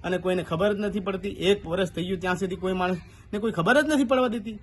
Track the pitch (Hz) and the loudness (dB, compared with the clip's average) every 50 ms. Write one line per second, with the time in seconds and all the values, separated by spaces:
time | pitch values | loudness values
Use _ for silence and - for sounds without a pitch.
0 | - 170 175 180 180 185 185 185 160 - 165 160 196 208 214 208 214 202 175 208 | -2 -2 -4 -2 0 0 0 0 -2 -4 -2 0 2 2 2 0 -2 -2 -4 -4
1 | 180 196 190 180 180 202 - - 160 185 202 202 - 160 165 185 190 170 - 170 | -4 -4 -6 -4 -6 -8 -6 0 2 2 2 2 2 -4 0 0 -2 -2 -2 -6
2 | 175 180 190 180 180 185 180 175 196 175 190 185 180 185 185 185 180 180 185 165 | -4 -4 -4 -4 -2 -2 0 0 -2 -4 -4 -4 -2 -2 0 0 0 0 0 -2
3 | - - - - - - - 208 208 226 - 170 165 208 247 294 302 302 302 269 | -6 -14 -20 -20 -12 -8 -6 -2 -2 0 0 2 4 6 6 6 4 4 4 2
4 | 277 226 269 254 254 247 214 240 196 226 214 208 | 4 4 4 2 2 0 0 -4 -6 -8 -12 -12